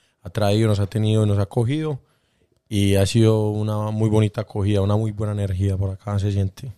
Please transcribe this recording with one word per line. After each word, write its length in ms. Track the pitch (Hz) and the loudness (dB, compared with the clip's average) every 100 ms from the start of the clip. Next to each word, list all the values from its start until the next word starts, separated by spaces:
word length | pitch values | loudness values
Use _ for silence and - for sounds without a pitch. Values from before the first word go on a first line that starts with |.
| _ _ | _ _
ha 80 | - | -10
traído, 380 | - 101 107 110 | -2 2 2 2
nos 120 | 101 | 0
ha 60 | 101 | -2
tenido, 380 | 110 107 110 107 | -2 0 2 2
nos 120 | 101 | 2
ha 40 | |
acogido. 560 | 98 127 117 151 156 135 - _ _ _ _ _ _ | 0 -2 -2 -2 -4 -8 -12 _ _ _ _ _ _
Y 260 | 104 98 98 | 0 2 4
ha 100 | 95 | 2
sido 420 | 113 110 110 107 | 4 4 2 0
una 400 | 107 107 107 107 | -2 -4 -4 -4
muy 180 | 107 110 | 0 2
bonita 340 | 107 107 - | 2 2 -2
acogida, 380 | 104 107 101 101 | -8 -4 0 2
una 160 | 98 107 | 2 0
muy 160 | 110 | -2
buena 200 | 101 107 | -4 -6
energía 440 | 104 98 92 98 95 | -4 -4 -2 -2 -2
por 140 | 98 | -4
acá, 280 | 95 101 101 | -6 -6 -2
se 120 | 104 | 0
siente. 400 | 98 95 - 123 | 0 -2 -6 -14